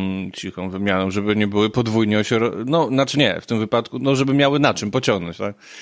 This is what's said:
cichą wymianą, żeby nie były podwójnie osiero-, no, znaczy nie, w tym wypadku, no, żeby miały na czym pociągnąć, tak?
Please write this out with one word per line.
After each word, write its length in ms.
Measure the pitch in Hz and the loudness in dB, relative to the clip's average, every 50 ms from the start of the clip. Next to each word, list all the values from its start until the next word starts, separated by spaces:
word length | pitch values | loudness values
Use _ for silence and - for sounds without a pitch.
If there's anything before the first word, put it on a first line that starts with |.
| 95 95 95 95 95 95 - | -2 -2 -4 -4 -6 -8 -10
cichą 360 | - - 95 - 92 90 95 | -10 -10 -10 -8 -8 -8 -8
wymianą, 420 | 92 95 101 101 95 95 95 95 | -6 -4 -2 0 0 0 0 0
żeby 240 | 95 104 101 107 104 | -2 0 0 0 2
nie 120 | 107 104 | 2 0
były 220 | 101 101 104 107 110 | 2 2 2 2 2
podwójnie 500 | 107 127 117 113 110 113 113 104 107 107 | 2 0 0 2 2 2 2 4 2 2
osiero-, 440 | 104 - 120 113 113 117 - 98 113 | 2 2 2 2 2 0 -2 -4 -4
no, 220 | 131 156 170 156 | 0 0 0 2
znaczy 320 | 107 131 135 139 131 - 143 | 2 2 0 0 2 2 2
nie, 220 | 143 104 85 - | 2 2 0 -2
w 40 | - | -4
tym 140 | - 117 110 | -4 -2 -2
wypadku, 400 | 110 107 - 117 113 - - 127 | 0 0 0 0 0 -2 -6 -2
no, 160 | 131 139 139 | 0 0 2
żeby 180 | 127 135 135 135 | 2 2 2 2
miały 260 | 143 143 139 143 143 | 4 4 4 4 2
na 140 | 135 127 101 | 2 2 0
czym 180 | - 107 104 | 0 -4 -2
pociągnąć, 460 | 98 131 - - 110 95 85 85 82 | -2 0 0 0 0 0 -2 -6 -8
tak? 180 | - 98 101 101 - - - - - | -8 -8 -8 -8 -12 -18 -20 -20 -20